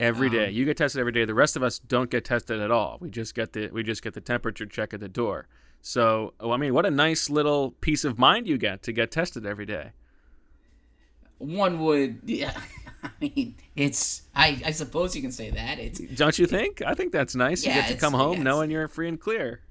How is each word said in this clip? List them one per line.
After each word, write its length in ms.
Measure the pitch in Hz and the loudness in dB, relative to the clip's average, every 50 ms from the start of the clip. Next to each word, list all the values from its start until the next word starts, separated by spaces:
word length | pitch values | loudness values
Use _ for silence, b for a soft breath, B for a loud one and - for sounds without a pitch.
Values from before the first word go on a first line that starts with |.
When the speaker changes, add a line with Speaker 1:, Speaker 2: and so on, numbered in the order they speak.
Speaker 1:
Every 280 | 120 117 113 117 135 127 | 0 2 2 4 2 4
day. 180 | 117 110 107 98 | 4 4 2 2
Speaker 2:
Um, 60 | 98 | 2
Speaker 1:
You 120 | 117 135 | 0 2
get 100 | 147 143 | 2 2
tested 240 | - 156 139 - 135 | 2 0 0 0 0
every 140 | 123 120 113 | 0 0 2
day. 100 | 120 113 | 2 2
The 100 | 107 107 | 2 4
rest 220 | 117 143 151 - | 4 4 4 4
of 80 | 143 127 | 2 0
us 160 | 123 - - | 0 -2 -2
don't 300 | - - 127 123 127 123 | -4 0 0 0 2 2
get 160 | - 120 - | -2 -2 -2
tested 340 | - 123 117 - - 113 107 | 0 -2 -2 0 -2 -4 -2
at 120 | 104 104 | 0 2
all. 260 | 120 117 104 69 58 - | 2 2 2 0 -4 -8
We 100 | 180 - | -12 -10
just 260 | 98 113 113 - - | -8 -8 -8 -8 -4
get 180 | 120 113 - - | -6 -6 -4 -4
the, 160 | 110 107 - | -6 -6 -4
we 140 | - 113 113 | -4 -4 -2
just 180 | 107 110 - - | -2 -4 -4 -4
get 120 | 113 - | -8 -10
the 60 | 107 | -8
temperature 440 | - - 123 120 - 117 107 - 110 | -4 -2 -2 -2 -2 -2 -4 -6 -8
check 280 | 104 - - 110 - - | -8 -6 -4 -4 -4 -4
at 60 | 101 | -8
the 100 | 104 95 | -10 -8
door. 380 | 92 - 120 107 92 78 - _ b b b b b b b | -4 -2 -2 0 -2 -4 -6 _ b b b b b b b
So, 480 | - - 127 117 113 110 110 110 - - - | -4 0 4 4 4 4 4 0 -4 -8 -6
oh, 120 | 110 117 | -2 0
I 60 | 117 127 | 0 0
mean, 160 | 147 139 123 | 2 2 4
what 120 | 143 - | 4 4
a 60 | - | 4
nice 380 | 143 139 151 160 160 - - - | 4 4 4 4 4 0 0 0
little 420 | 143 151 147 147 147 143 139 131 - - | 2 2 2 4 4 2 2 0 -2 -4
peace 240 | - 160 151 139 - | -2 0 0 0 0
of 120 | 143 117 110 | -2 0 0
mind 300 | 127 143 185 233 240 202 | 2 2 2 0 0 -2
you 100 | 147 120 | -2 0
get 240 | 107 104 95 98 - | 0 -2 -4 -4 -6
to 80 | 123 113 | -6 -2
get 180 | 117 113 113 | -2 -2 -2
tested 340 | - 160 175 - - 123 107 | -2 -4 -4 -4 -6 -8 -8
every 200 | 101 104 104 104 | -8 -8 -8 -8
day. 260 | 101 104 80 67 - - - - _ _ _ _ _ - - _ _ - - _ _ _ _ _ _ _ _ _ _ _ _ - - _ - | -8 -8 -8 -8 -10 -16 -20 -20 _ _ _ _ _ -20 -20 _ _ -20 -20 _ _ _ _ _ _ _ _ _ _ _ _ -20 -20 _ -12
Speaker 2:
One 400 | 131 147 170 202 196 185 175 165 | -10 -6 0 2 2 2 2 2
would, 400 | 160 156 151 143 139 123 113 110 - | 4 4 6 6 4 2 0 -6 -6
yeah. 280 | - - - 139 - - - - - - - - | -4 -2 -2 -2 -4 -6 -8 -10 -14 -16 -16 -16
<laughs> 200 | - - - - | -18 -16 -12 -12
I 60 | - - - | -12 -10 -6
mean, 360 | - 143 - 147 123 113 107 - - - - | -6 -4 -2 -2 -2 -2 -4 -14 -18 -10 -2
it's, 460 | 143 139 143 127 - - - - - - - - | 0 2 2 2 0 -2 -2 -4 -6 -10 -4 2
I, 280 | 139 151 156 143 123 123 | 4 4 4 4 0 -4
I 60 | 156 | -4
suppose 420 | 156 160 151 123 - 160 180 180 - | -4 -4 -4 -4 -2 -2 -2 -2 -2
you 60 | 156 | -4
can 100 | 139 127 | -6 -6
say 180 | - - 110 104 | -8 -8 -8 -6
that. 280 | - 110 113 123 151 - | -6 -6 -6 -6 -6 -8
It's 200 | 113 110 - - | -8 -8 -8 -10
Speaker 1:
Don't 400 | - - 127 117 147 151 156 - | -10 -6 0 2 4 4 4 4
you 60 | 175 | 4
think? 360 | 175 - 190 226 403 403 - | 4 2 2 0 -2 -4 -4
I 120 | - - - | -4 -4 -2
think 180 | - 381 349 | -2 -2 -2
that's 240 | - 156 135 - - | 0 0 0 0 0
nice. 300 | 127 123 135 160 - - | 2 2 2 2 2 0
You 60 | - | 2
Speaker 2:
Yeah, 100 | 127 131 | 2 2
Speaker 1:
get 60 | - 113 | 2 0
to 60 | 123 | 0
Speaker 2:
it's, 80 | 123 | 0
Speaker 1:
come 120 | - 147 139 | 0 2 4
home 220 | 127 135 151 180 180 | 4 2 2 2 0
Speaker 2:
yes. 60 | 139 | 2
Speaker 1:
knowing 280 | 156 139 151 156 156 | 2 2 2 2 0
you're 160 | 156 160 156 151 | 0 -2 -4 -4
free 220 | - - 165 170 | -4 -6 -4 -4
and 100 | 165 160 | -4 -6
clear. 400 | - 208 226 220 151 117 117 113 - - | -4 -4 -2 -2 -2 -4 -6 -8 -14 -20